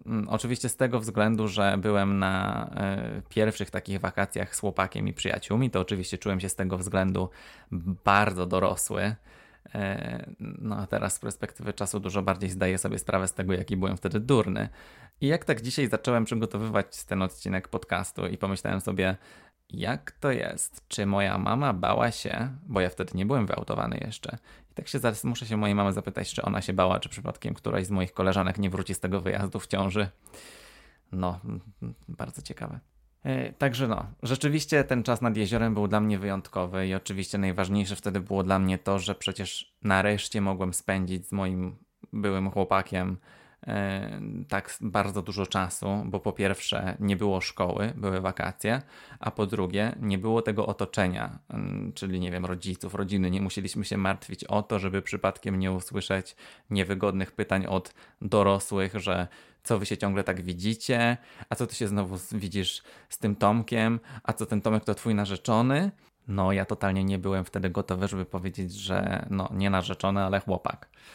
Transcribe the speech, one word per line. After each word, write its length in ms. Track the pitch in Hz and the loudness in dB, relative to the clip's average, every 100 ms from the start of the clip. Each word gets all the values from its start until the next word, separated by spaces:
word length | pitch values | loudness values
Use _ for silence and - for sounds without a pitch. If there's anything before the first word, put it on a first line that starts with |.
| - | -4
Mm, 240 | 113 107 | -2 0
oczywiście 400 | 110 117 123 123 | 0 0 -2 -2
z 80 | - | 0
tego 220 | 127 120 | 2 0
względu, 480 | 110 107 107 110 110 | 0 2 4 4 2
że 300 | 95 98 98 | 4 4 4
byłem 420 | 107 101 98 98 | 4 4 4 4
na, 460 | 95 95 101 - - - | 2 2 0 -2 -4 -2
e, 460 | 98 98 117 104 - | -2 -2 -4 -6 -4
pierwszych 400 | - 107 - 98 | 2 2 2 -2
takich 300 | 98 - 98 | -4 -2 -2
wakacjach 560 | 90 95 98 - 101 - | -2 0 0 0 -4 -2
z 40 | |
chłopakiem 480 | 101 92 95 107 98 | -2 0 -2 0 -4
i 60 | |
przyjaciółmi, 580 | - - - - 107 127 | -2 -2 -2 0 2 2
to 80 | 92 | 2
oczywiście 380 | 92 98 90 92 | 0 -2 -2 -4
czułem 220 | 104 95 | -2 0
się 100 | 95 | 0
z 60 | - | -2
tego 220 | 92 92 | -2 -2
względu 520 | 92 95 95 92 92 - - - - 92 85 90 - | 0 2 2 2 -2 -6 -20 -20 -8 -6 -4 -2 4
bardzo 400 | 98 104 90 90 | 6 6 2 0
dorosły. 680 | 90 95 98 - 101 98 110 - - - - - 104 | 2 2 2 -2 0 0 -2 -10 -20 -20 -20 -10 -4
E, 500 | 98 98 - 120 - - | -4 -4 -6 -8 -10 -12
no 380 | - - 110 104 | -12 -8 -6 -4
a 100 | 95 | -2
teraz 280 | 104 101 - | -2 -2 -4
z 40 | |
perspektywy 540 | 113 - 107 - 117 | -6 -6 -8 -8 -8
czasu 260 | - 98 104 | -6 -4 -4
dużo 220 | 95 98 | -2 -2
bardziej 280 | 95 95 95 | 0 0 -2
zdaję 280 | 92 95 92 | 0 2 2
sobie 220 | 101 104 | 0 -4
sprawę 280 | - 98 95 | 0 0 0
z 60 | |
tego, 200 | - 95 | -2 0
jaki 240 | 92 92 95 | 0 0 0
byłem 200 | 95 95 | 0 0
wtedy 220 | 95 107 | -2 0
durny. 500 | 120 131 104 101 107 - - - - - | 4 4 4 0 -4 -8 -20 -20 -20 -4
I 60 | 135 | 0
jak 180 | 165 - | 0 0
tak 160 | 113 | -2
dzisiaj 260 | 117 143 127 | -2 0 2
zacząłem 380 | 107 - 120 110 | 2 2 2 2
przygotowywać 800 | 117 113 104 110 107 95 - | 0 -2 -2 0 0 0 -4
ten 180 | - 95 | -4 0
odcinek 460 | 92 - 98 95 - | 0 -2 -4 -4 -2
podcastu 600 | - - 92 95 - 92 | -6 -2 -2 -2 -4 -6
i 100 | 95 | -2
pomyślałem 440 | 98 95 104 98 | -2 -2 -2 -2
sobie, 360 | 104 95 95 95 - - - _ - | -2 0 2 0 -6 -20 -20 _ -14
jak 420 | 107 98 139 - | -6 -4 -4 -8
to 200 | - 139 | -4 0
jest? 540 | 127 - - - - - | 0 -2 -4 -8 -8 -10
Czy 180 | - 101 | -2 2
moja 320 | 101 98 98 | 2 2 2
mama 360 | 98 117 143 | 0 2 2
bała 380 | 95 92 110 120 | 2 2 4 2
się, 380 | - - - 123 135 165 | 0 -4 -2 -4 -6 -4
bo 140 | 101 | 0
ja 80 | 90 | 0
wtedy 220 | - 92 90 | 0 -4 0
nie 100 | 98 | 2
byłem 200 | 135 101 | 2 2
wyautowany 520 | - - - - - | -2 -4 -2 -2 -2
jeszcze. 360 | - 110 - - - - - | -6 -8 -10 -12 -14 -20 -18
I 20 | |
tak 140 | - 160 | -12 -6
się 120 | 139 | -2
zaraz 240 | 120 104 | 0 0
muszę 220 | 127 120 113 | -2 -4 -2
się 120 | 107 | 0
mojej 180 | 104 101 | 2 4
mamy 180 | 101 | 2
zapytać, 400 | 98 98 - 95 | 0 -2 -6 -6
czy 80 | - | -4
ona 200 | - 101 | -2 0
się 120 | 95 | 0
bała, 260 | 95 92 95 | 4 4 4
czy 100 | - | -2
przypadkiem 440 | - - - - | -8 -8 -6 -6
któraś 320 | - - 98 92 | -4 -2 -2 0
z 60 | |
moich 220 | 98 92 | 0 0
koleżanek 440 | - 95 95 95 98 | 0 2 4 2 2
nie 120 | 98 | 0
wróci 240 | 95 92 | 0 -2
z 60 | 95 | -2
tego 220 | 92 95 | 0 0
wyjazdu 380 | 92 98 98 - | 0 -2 -2 -4
w 80 | - | -4
ciąży. 420 | 98 98 95 98 - - - - - - - - _ _ | 0 0 0 -2 -4 -20 -20 -20 -20 -20 -20 -20 _ _
No, 280 | 92 90 90 110 | -2 -2 -2 -6
m, 140 | 107 107 - | -10 -10 -12
m, 120 | 117 120 - | -10 -10 -12
bardzo 340 | 165 123 - | -10 -10 -10
ciekawe. 380 | 139 - - - - _ _ _ | -12 -10 -10 -10 -16 _ _ _
E, 300 | 135 131 120 | -4 -4 -4
także 340 | - 139 120 127 | 0 0 2 0
no, 180 | 98 95 - | 0 -4 -6
rzeczywiście 600 | 113 131 147 151 147 151 | -2 0 2 0 2 4
ten 200 | 135 123 | 4 2
czas 180 | 117 117 | 2 2
nad 160 | 120 110 | 2 2
jeziorem 360 | 101 117 113 | 2 2 2
był 140 | 104 101 | 2 2
dla 140 | 104 | 4
mnie 180 | 107 101 | 4 2
wyjątkowy 680 | 98 98 - 98 90 95 95 | 0 -4 -4 -4 -2 0 0
i 80 | 95 | 0
oczywiście 420 | - 98 92 101 | -2 -6 -2 0
najważniejsze 580 | 95 90 92 101 95 101 | 2 2 2 2 0 -2
wtedy 240 | 104 95 | -2 -2
było 240 | 90 98 | 0 0
dla 160 | 92 95 | 4 4
mnie 180 | 95 92 | 4 2
to, 220 | - 98 | 2 0
że 160 | 92 98 | 0 -4
przecież 600 | - 95 92 - - _ | -4 -4 -6 -8 -12 _
nareszcie 600 | 104 95 104 104 - 110 | 2 4 4 2 0 0
mogłem 320 | 98 95 92 | 0 0 -2
spędzić 540 | 87 - 95 90 92 - | -2 -2 0 0 -2 -4
z 40 | |
moim 440 | 101 95 92 90 98 _ _ - | -2 -2 -2 -4 -6 _ _ -10
byłym 380 | 110 101 95 95 | -4 0 0 0
chłopakiem, 640 | 98 95 98 92 95 92 92 - - - _ - | 0 2 2 2 -2 -2 -4 -10 -20 -20 _ -6
e, 540 | 107 98 98 107 104 104 101 98 | -2 -2 -4 -6 -8 -8 -8 -4
tak 200 | 98 - | -4 -4
s-, 80 | - | -6
bardzo 400 | 113 98 98 98 | -2 0 0 -2
dużo 240 | 92 98 95 | -4 -4 -2
czasu, 580 | 101 92 - 98 101 107 | 0 -2 -2 -2 -2 -2
bo 140 | 98 | -2
po 140 | 107 | -2
pierwsze 640 | 95 98 95 - - 95 - | 0 0 0 -2 -2 -2 0
nie 160 | 101 95 | 0 2
było 260 | 104 95 | 2 0
szkoły, 520 | - - 90 95 104 117 | -2 -2 0 0 -2 -2
były 260 | 101 92 | -2 0
wakacje, 600 | 92 92 - - 107 127 - - - - | -2 -2 -4 -2 0 0 -2 -16 -20 -10
a 120 | 113 | -6
po 140 | - 101 | -2 0
drugie 500 | 104 92 98 110 - | 0 0 0 0 0
nie 180 | 107 98 | 0 0
było 240 | 110 117 | 2 2
tego 240 | 113 104 104 | 2 0 0
otoczenia, 720 | 104 98 - 92 87 55 - - | 0 -2 2 2 2 -4 -8 -10
mm, 440 | 53 50 98 95 | -6 -4 -4 -6
czyli 260 | - 98 92 | -6 -4 -2
nie 120 | 90 | -2
wiem, 140 | 90 90 | -2 -4
rodziców, 500 | 90 95 90 95 101 | -4 -6 -8 -6 -4
rodziny. 360 | 98 101 92 | 0 2 4
Nie 100 | 92 | 2
musieliśmy 440 | 98 101 95 110 98 | 0 -2 -4 -4 -4
się 120 | 101 | 0
martwić 460 | 95 95 - 98 | 0 -2 -6 -12
o 200 | - 104 | -2 -2
to, 160 | 104 104 | 0 0
żeby 220 | 95 98 | 0 -2
przypadkiem 580 | - 95 98 - - 95 | -2 0 0 0 -2 0
nie 120 | 95 | 2
usłyszeć 640 | 92 - 98 - 95 - - - - - | 0 -4 -4 -2 -2 -2 -12 -20 -18 -4
niewygodnych 600 | 101 92 95 101 95 95 | 0 0 2 2 2 0
pytań 340 | - 104 95 92 | -2 0 0 2
od 280 | 95 - - - - | 0 -2 -12 -20 -10
dorosłych, 720 | 104 107 98 98 - 101 95 104 | 2 6 8 6 2 0 0 0
że 320 | 92 90 87 - - _ | 0 0 -2 -6 -20 _
co 160 | - 110 | 0 0
wy 60 | 98 | 0
się 120 | 104 | 0
ciągle 260 | 101 98 | 0 2
tak 180 | 95 92 | 2 0
widzicie, 760 | 90 87 101 113 - 120 120 120 - - - | -2 -2 -2 -2 0 2 4 2 -4 -16 -6
a 60 | 120 | -4
co 120 | 120 | -4
ty 80 | - | -2
się 120 | 107 | 0
znowu 300 | 104 92 92 | 0 0 -4
z-, 160 | - | -6
widzisz 500 | 110 95 98 90 - - - - | -6 -4 -2 -2 -4 -8 -20 -14
z 80 | - | -4
tym 180 | 110 101 | -2 4
Tomkiem, 640 | 101 113 113 117 113 117 - 117 | 4 4 2 2 2 2 -4 -8
a 100 | - | -4
co 120 | - 107 | -2 0
ten 160 | 104 | 0
Tomek 220 | 110 107 | 2 2
to 120 | - 101 | 2 -2
twój 200 | 117 104 | 2 2
narzeczony? 760 | 101 95 - 110 123 143 196 - _ _ - | 0 -2 2 4 4 4 0 -2 _ _ -4
No, 240 | 98 92 | 2 4
ja 140 | 98 95 | 2 0
totalnie 380 | 107 98 95 | 0 2 2
nie 160 | 95 95 | 2 2
byłem 260 | 95 95 90 | 0 0 -2
wtedy 240 | 98 92 | -2 -2
gotowy, 380 | 87 98 92 95 | -2 -2 0 -2
żeby 180 | 95 90 | -2 -4
powiedzieć, 480 | 95 92 87 92 | -4 -6 -4 -6
że 520 | 101 95 95 98 95 - | -6 -2 0 0 -2 -2
no, 200 | 98 92 | -2 -2
nie 160 | 95 98 | 0 2
narzeczony, 540 | 95 90 95 98 98 | 2 0 0 0 2
ale 160 | 95 98 | 2 0
chłopak. 500 | - 90 - - - _ - | 0 -2 -2 -6 -12 _ -20